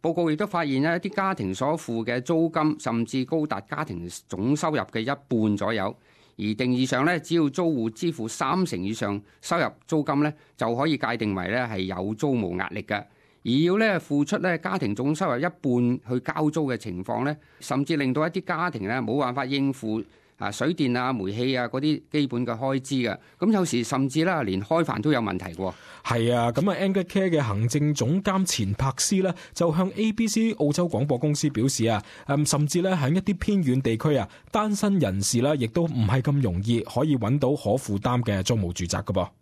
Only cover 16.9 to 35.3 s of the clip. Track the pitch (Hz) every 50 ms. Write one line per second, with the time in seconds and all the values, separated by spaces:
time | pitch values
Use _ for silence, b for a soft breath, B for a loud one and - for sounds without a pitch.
16.9 | 90 90 95 - 117 113 123 143 151 151 b b b b - - 135 131 139 -
17.9 | 170 147 143 127 127 147 156 175 160 196 - - 180 156 170 180 147 117 98 98
18.9 | 117 131 120 107 113 143 143 123 123 139 135 127 139 139 139 139 131 131 - 110
19.9 | 107 113 - b b b b b b b 101 98 107 - 123 147 180 165 151 127
20.9 | 123 123 123 127 131 113 95 95 104 113 123 131 135 127 123 117 113 131 139 156
21.9 | 151 - - _ - 151 143 127 123 120 127 117 117 110 127 135 135 135 127 -
22.9 | 139 131 120 113 95 - B B B B - 208 220 202 180 156 - 120 117 -
23.9 | - 131 135 135 127 151 160 180 185 160 127 101 95 95 101 - 160 165 165 -
24.9 | 113 104 104 151 151 123 117 98 92 92 92 92 82 87 95 92 87 B B B
25.9 | B B B - 123 120 113 117 120 120 117 120 117 135 156 202 180 131 190 196
26.9 | 190 202 180 180 - 202 190 190 170 151 139 110 101 101 110 120 - 151 147 151
27.9 | 151 139 120 120 156 190 190 208 190 190 190 180 - - 110 95 107 - 131 139
28.9 | 131 - - - 202 190 185 190 170 B B B B - 170 170 156 165 185 190
29.9 | - - 220 220 208 214 226 220 208 226 220 226 220 - 151 147 147 - 175 170
30.9 | - 107 131 147 139 120 139 151 147 143 - 147 139 107 113 135 - - 110 113
31.9 | 113 101 B B B B B B 143 147 151 143 - 139 151 147 - 180 170 190
32.9 | 185 170 143 127 156 185 - - 202 175 - - 208 196 170 131 123 131 131 123
33.9 | 113 110 - 160 147 131 101 B B B B B - 220 214 214 208 202 - 208
34.9 | 196 190 143 101 92 98 101 -